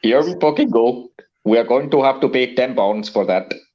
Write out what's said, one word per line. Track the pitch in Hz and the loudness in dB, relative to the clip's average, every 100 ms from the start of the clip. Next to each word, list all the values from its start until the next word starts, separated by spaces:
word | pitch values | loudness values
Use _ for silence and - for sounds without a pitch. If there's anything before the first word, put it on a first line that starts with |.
Here | 113 127 | 2 2
we | 170 180 | 0 0
fucking | 151 151 285 | 0 0 0
go. | 117 117 123 - - _ _ | 2 0 -2 -12 -20 _ _
We | 107 113 | 0 0
are | |
going | 113 123 143 | 2 0 2
to | 147 | 2
have | 135 135 | 2 2
to | 139 | 0
pay | 127 123 | 0 -2
ten | - 127 | -2 -2
pounds | 113 98 107 104 | 0 0 -2 -4
for | 107 92 | -4 0
that. | 92 - - _ | -2 -4 -14 _